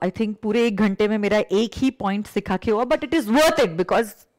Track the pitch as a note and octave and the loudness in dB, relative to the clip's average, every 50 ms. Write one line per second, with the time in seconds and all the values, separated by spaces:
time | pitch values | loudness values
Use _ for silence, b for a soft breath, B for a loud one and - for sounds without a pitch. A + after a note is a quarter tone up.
0 | - F3+ - - A3+ G#3 G#3+ - - G#3+ G#3 A#3+ A#3 A#3 G3+ F#3 A3 G#3 G3 - | -4 -6 -2 -2 -4 -4 -4 -6 -4 -2 0 2 2 0 2 2 0 0 2 0
1 | G#3+ G#3 G#3+ G#3+ G#3 G3+ G#3 G#3+ G#3+ - F#3 G3 A3+ G#3+ - - C4 C4 C4 - | 0 0 0 0 0 0 0 0 0 0 0 0 0 0 -2 0 0 0 0 -2
2 | G#3+ G3 G3 G3+ G#3 - - G#3 - - G3 F#3 - A#3 G#3+ G#3+ B3 B3 D#4 D4+ | -4 -2 -2 -2 -4 -4 -6 -6 -4 -2 -4 -4 0 0 0 0 0 0 0 -2
3 | D#4 B3 E4 E4 A#3+ G#3 A3+ C#4+ D#4 E4 E4 E4 C4 F#3 D#3+ E3 F3+ - G3 G3 | -2 -2 -2 -2 0 2 2 4 4 4 4 2 0 0 0 -2 -2 0 0 0
4 | A#3 G#3 - _ _ _ _ | 0 -2 -8 _ _ _ _